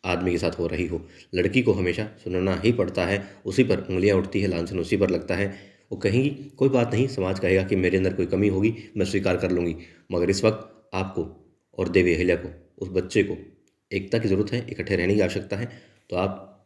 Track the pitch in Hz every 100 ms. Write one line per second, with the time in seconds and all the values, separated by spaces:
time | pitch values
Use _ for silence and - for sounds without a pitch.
0 | 92 87 90 87 82 82 85 78 85 82
1 | - - - 90 92 127 120 95 90 87
2 | 107 - - 90 95 92 113 117 92 -
3 | 87 101 98 - - 98 120 95 - 92
4 | 98 95 - 101 98 85 85 98 85 98
5 | 98 87 - 92 98 98 - _ _ 98
6 | 101 113 139 147 - - 139 131 120 110
7 | 131 - 92 95 92 95 95 101 90 95
8 | 95 92 87 90 104 95 110 113 - 107
9 | 95 101 98 87 90 90 87 80 - -
10 | _ 87 87 98 110 110 - - _ 95
11 | 95 - 80 - _ _ _ - 92 92
12 | 90 80 90 85 92 - - - 92 95
13 | 92 110 98 - - _ _ _ _ 101
14 | 98 117 117 98 104 123 120 - 90 92
15 | 90 107 90 95 - 101 117 - - _
16 | _ 87 98 - - -